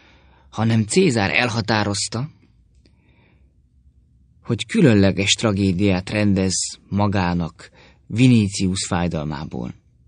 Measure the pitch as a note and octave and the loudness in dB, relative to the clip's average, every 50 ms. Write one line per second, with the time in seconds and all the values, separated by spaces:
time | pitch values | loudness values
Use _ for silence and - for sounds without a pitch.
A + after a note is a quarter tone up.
0 | _ _ _ _ _ _ _ _ _ _ - - A2 A2+ A2+ A2 G#2+ G2+ - F#3 | _ _ _ _ _ _ _ _ _ _ -8 -4 -2 0 2 0 0 0 2 2
1 | F#3+ F3+ A#2+ A2+ G2 F#2+ D2+ F#2 B2 A#2+ G#2+ A#2 G#2+ - A#2 G#2+ G#2 G2+ G2+ G2 | 2 2 2 0 0 0 0 0 0 0 -2 -4 -2 0 0 0 0 -2 -4 -6
2 | - - - A2+ C3 D#3 - _ _ _ _ _ _ _ _ _ _ _ _ _ | -6 -8 -6 -8 -8 -8 -12 _ _ _ _ _ _ _ _ _ _ _ _ _
3 | _ _ _ _ _ _ _ _ _ _ _ _ _ _ _ _ _ _ _ _ | _ _ _ _ _ _ _ _ _ _ _ _ _ _ _ _ _ _ _ _
4 | _ _ _ _ _ _ _ _ _ - A#2+ G#2+ - - - A3+ F3+ C3+ A2 G2+ | _ _ _ _ _ _ _ _ _ -6 -6 -6 -6 -4 0 4 6 6 6 6
5 | G2 G2 F2+ - G2 G2 - - - A2+ G2+ F#2+ G2+ G2 F#2 F2 G#2 G2+ F#2 F2+ | 4 4 2 0 0 0 0 0 0 -2 0 0 0 0 0 2 0 0 0 0
6 | F#2 - - G#2+ G#2 G2+ G2 F#2 F#2+ F#2+ F2+ - - - - - _ - - G2 | -2 -4 -2 0 0 2 2 2 0 -2 -2 -4 -6 -8 -12 -16 _ -6 -4 -2
7 | G#2 G2+ F#2+ G#2 F#2 F2 F2 F2 E2+ D#2 - - - - _ - - - _ _ | -2 0 0 0 0 0 -2 -2 -4 -6 -8 -14 -20 -20 _ -20 -20 -20 _ _
8 | _ - E2+ A2 B2+ B2+ B2 A2+ G#2 G2 G2 - G2 F#2 F#2 F#2+ - - G2+ F2 | _ -8 -2 2 4 6 6 6 4 2 -2 -2 -2 -2 -2 -4 -4 -4 -4 -2
9 | F2 F2 E2 D#2 D2+ D2+ D2+ C#2 D2+ - - C2 A#1+ B1 - - _ _ _ _ | -2 -2 -4 -4 -6 -6 -8 -8 -10 -10 -10 -10 -10 -10 -12 -16 _ _ _ _
10 | _ | _